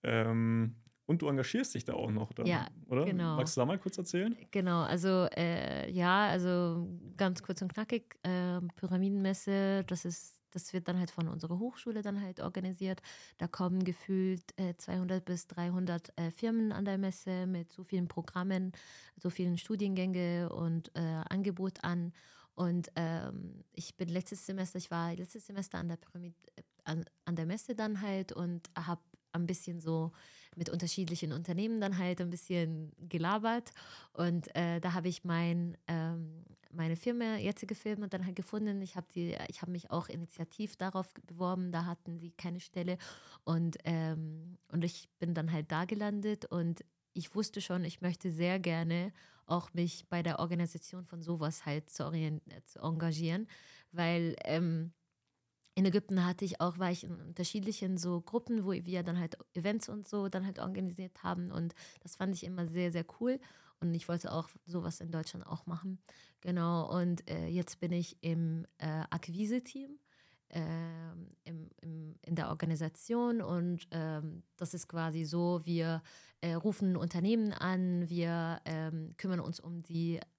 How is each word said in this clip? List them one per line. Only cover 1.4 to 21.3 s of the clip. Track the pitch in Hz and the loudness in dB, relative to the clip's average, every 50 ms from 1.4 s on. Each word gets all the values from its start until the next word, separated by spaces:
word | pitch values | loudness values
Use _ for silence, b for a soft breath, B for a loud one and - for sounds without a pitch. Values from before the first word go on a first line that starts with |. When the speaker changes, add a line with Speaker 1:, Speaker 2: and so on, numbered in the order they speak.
| 131 - - 233 269 - - | 2 2 2 2 2 2 -2
Speaker 1:
dich | - - | -4 -2
da | - - | -2 -2
auch | - - 113 | 0 0 2
noch, | 107 107 110 - | 2 0 0 -2
oder? | - - - | -2 0 2
Speaker 2:
Ja, | - 175 135 - - - - - | 4 4 4 2 -2 -6 -14 -4
Speaker 1:
Oder? | - 127 127 156 | 0 2 2 4
Speaker 2:
genau. | 190 190 180 170 165 156 | 4 2 2 2 2 2
Speaker 1:
Magst | 151 - 165 - | 2 2 2 4
du | 135 | 2
da | 123 | 4
mal | 135 190 196 | 4 2 0
kurz | - 185 - - | 0 -4 -4 -4
erzählen? | 180 - - 175 190 226 233 - - - | -4 0 0 2 2 2 0 -2 -6 -4
Speaker 2:
Genau, | - 202 185 180 175 170 | 0 0 2 4 4 4
also, | 156 - - 180 170 190 185 185 180 - - | 4 2 2 2 4 6 6 6 4 4 2
äh, | - 170 170 170 - - 65 69 69 67 - | 2 2 2 2 0 0 0 -2 -2 -2 -2
ja, | 185 180 175 175 185 202 208 202 | 0 4 6 6 6 6 6 4
also | - 185 180 180 180 175 175 170 165 175 175 185 175 170 - - - | 4 4 4 4 4 4 4 4 2 0 -2 -2 -6 -8 -10 -14 0
ganz | - 202 185 180 175 | 2 2 2 2 0
kurz | - - 185 - | -2 -4 -4 -2
und | 190 185 - | -2 -4 -2
knackig, | - 220 - 247 233 233 _ - _ - | -4 -2 0 0 -2 -2 _ -20 _ -2
ähm, | 185 185 180 180 180 180 180 180 175 - | 0 2 2 2 2 2 0 0 -2 -4
Pyramidenmesse, | - - 175 185 180 190 196 202 202 190 190 190 - - - 196 196 196 196 196 196 190 | -4 -2 2 2 4 4 4 4 4 4 4 2 2 2 2 4 4 4 4 4 2 2
das | 190 180 170 - | 0 -4 -2 -2
ist, | 180 170 - - - - - _ _ | -4 -4 -4 -8 -14 -18 -20 _ _
das | - 175 - - | -8 -6 -6 -2
wird | - 185 170 - | -2 -2 0 2
dann | 175 180 | 2 2
halt | 180 170 | 2 0
von | - - 165 165 | 0 -2 -2 -2
unserer | 170 165 165 160 175 180 | -2 -4 -4 -2 -2 0
Hochschule | 226 247 247 - - 247 220 214 | -2 -2 -4 -4 -6 -4 -4 -2
dann | 202 208 202 202 | -2 -2 -2 -2
halt | 202 185 185 - | -2 -4 -4 -2
organisiert. | - - 185 190 185 185 185 175 190 185 190 185 B B B B B B B _ | -4 -2 -2 -2 -2 -2 -2 -2 0 -2 -2 -2 B B B B B B B _
Da | 170 | -4
kommen | 170 - - 180 180 180 185 185 | -4 0 0 2 4 4 4 4
gefühlt, | 180 170 - - - 190 190 190 190 190 175 - - - - | 2 0 -2 -2 0 2 4 4 4 2 0 -4 -10 -4 -2
äh, | 190 180 175 | -2 -2 -2
zweihundert | - - - 180 185 180 180 185 185 185 | -4 -6 -2 0 0 2 2 0 0 0
bis | - 180 170 - | 0 -4 -4 -4
dreihundert, | _ - 175 175 175 180 180 185 175 170 170 170 - - | _ -4 -2 0 0 2 2 2 2 0 -2 -2 -6 -4
äh, | - 170 165 | -2 -2 -2
Firmen | 170 - - 226 226 226 220 214 | -2 -2 0 2 2 4 2 2
an | 202 - 202 | 2 0 0
der | 202 196 190 | 0 2 2
Messe | 196 190 185 - - 190 185 180 185 | 0 0 -2 -2 -4 -2 0 0 0
mit | 185 185 175 170 170 | 0 0 -2 -2 -6
so | - - 185 | -10 -16 -8
vielen | - - 185 175 170 | -2 0 0 0 0
Programmen, | - - 165 - - 185 180 196 190 185 185 185 175 B B B B B B B B - | -2 -6 -6 -4 -2 -2 0 2 2 2 2 0 -4 B B B B B B B B -4
so | - 185 | -4 -2
vielen | - - 180 175 175 170 | 0 2 2 2 2 2
Studiengänge | - - 220 196 208 196 190 185 185 185 185 180 180 170 175 175 175 165 | 0 -2 0 0 2 2 2 2 2 2 2 2 2 2 2 2 0 0
und, | - - 170 165 165 165 165 - _ | -2 0 0 2 2 2 0 -2 _
äh, | 160 165 160 160 160 160 | -2 0 0 0 0 -2
Angebot | - | 0